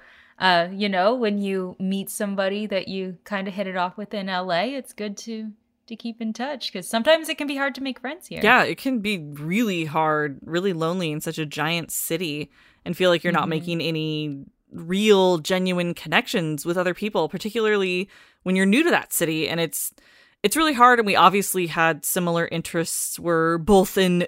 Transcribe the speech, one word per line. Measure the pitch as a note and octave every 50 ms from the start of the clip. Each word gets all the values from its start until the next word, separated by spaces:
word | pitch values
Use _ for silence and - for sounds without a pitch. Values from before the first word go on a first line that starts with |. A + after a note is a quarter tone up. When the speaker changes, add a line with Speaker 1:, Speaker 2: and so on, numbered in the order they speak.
| - - - - _ _ _ -
Speaker 1:
uh, | F#3 F#3 F3 E3+ E3+ F3+
you | G3 G3 G#3
know, | G3+ F#3+ F3+ F#3 G#3+ B3+
when | B3+ A#3 G#3 G#3 G3+
you | G3+ G3 F#3+ F#3+ F#3 F3+ - -
meet | F#3+ F#3+ G3 G3 F#3+ -
somebody | - - G#3 G3+ G3 G3 G3 F#3+ G3+ G#3+ G#3+
that | G#3 G3+ F#3 -
you | - F#3+ F#3+ F#3 F#3 F3 - -
kinda | - G#3 F#3+ F#3+ G3+
hit | F3+ G#3 F#3+
it | F#3+ F#3
off | F#3 F3 F#3 -
with | G#3+ G3+ - A3+
in | G3+ F#3+ G3
L | F#3+ F3+ F#3 F#3
A, | E3+ E3+ G3+ B3+ C#4
it's | C4 A#3+ - -
good | - G#3 G#3 G3+
to, | - - A3+ A3 A3 A3 G#3+ G#3 _ _ _ _ _ _
to | - A3+
keep | - - A#3 A3 -
in | A3+ A3
touch, | A3 - B3 C#4+ C#4+ A3+ - -
'cause | - F#3 F3
sometimes | - A3+ A3+ A3+ D4+ D#4+ D#4+ D#4
it | D#4 D#4
can | - D4
be | C#4+ C#4+
hard | C4+ C#4 C#4 B3+
to | B3+ C4+
make | C4+ B3 -
friends | - C4 D#4 - -
here. | - E3+ -
Speaker 2:
Yeah, | - G#3+ B3+ A3+ D#3
it | B2 E3
can | - - C4+ C4 A3
be | F#3+ G#3 G#3
really | E3+ D3 D3 C#3+ C#3+ D3+ D#3+ F#3 A#3 B3 G#3 F3+ E3 D#3+
hard, | D3+ D#3+ D#3+ D#3+ D#3 D3+ D3+ D3 D3 C3+ - -
really | D3 D#3+ F3 F#3+ G3+ F3
lonely | D#3+ D#3+ E3 F3+ F#3+ F3 D#3
in | D3+ D#3
such | - E3 D#3
a | E3 D#3
giant | D3 - D3+ D3 D#3+ E3+ E3+ - -
city | - - - - E3 D#3+ F#3+ D#3 C#3+ D3 D3+ - _ _ _ _ _ _ -
and | F3 E3+
feel | - F#3 F3+
like | F3 D#3+ -
you're | F3 F3
not | - -
Speaker 1:
Mm-hmm. | D#3+
Speaker 2:
making | D#3+ D#3 E3+ F3 E3+ E3
any | E3 E3 D#3+ D#3 D#3 D#3 D3+ D3+ D3+ D3 C#3 C#3 - - _ _ _ _
real, | - F3 E3 E3 F#3 G3+ G#3+ G#3+ G3+ F#3+ F#3 F#3 F3+ D#3+
genuine | D3 - F#3 F#3 F#3 F#3 F3+ F3+ F3 E3+ E3+
connections | - - D#3 E3 A3 B3 - - G3 D#3+ D#3 D3+ C#3+ -
with | E3+ F3
other | F#3 F3 F3+ E3+
people, | - G3+ G#3+ - F#3+ D#3
particularly | D3+ - F3 - G#3+ G3+ A#3 G#3+ G#3+ G#3+ G3+ F#3+ F#3 F3+ F3+ G3 - - - - _ _ _ -
when | F3+ F#3
you're | F#3+ G3
new | G3 G#3 C#4+ E4
to | F4
that | G#3+ C#3 - - -
city. | - F3 D#3 D#3+ D#3+ D#3+ -
And | E3 E3+
it's, | E3 D#3+ - - - - - _ _ _ _ _ _ _ _ _ -
it's | - -
really | D4+ D#4+ D#4 C4+
hard, | A#3 A#3+ B3 B3 A#3
and | A3
we | G3 F3+
obviously | C3 E3+ F#3 F#3 G3+ F#3+ - - F#3 F3+
had | D#3+ D3 F3 E3 E3 D#3+ D3 -
similar | - - F#3 F3 F3 E3+ E3+ E3+ -
interests. | - E3 - - - E3+ E3 - - - - - -
We're | - E3 E3+ E3 D#3+ E3 E3 E3+
both | E3+ D#3 G#3+ G3+ F#3+ F3+ - -
in | G3 F#3 F3+ F3 F3 F3+